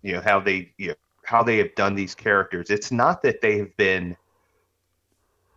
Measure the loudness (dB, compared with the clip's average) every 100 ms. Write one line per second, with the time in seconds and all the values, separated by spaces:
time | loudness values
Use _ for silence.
0 | -8 -4 0 2 2 -2 -6 -12 -10 -10
1 | _ _ 0 2 4 2 0 0 0 0
2 | -6 -6 0 2 0 -6 -4 -4 -2 0
3 | 0 2 0 0 0 0 -4 0 0 0
4 | -4 -10 _ _ _ _ _ _ _ _
5 | _ _ _ _ _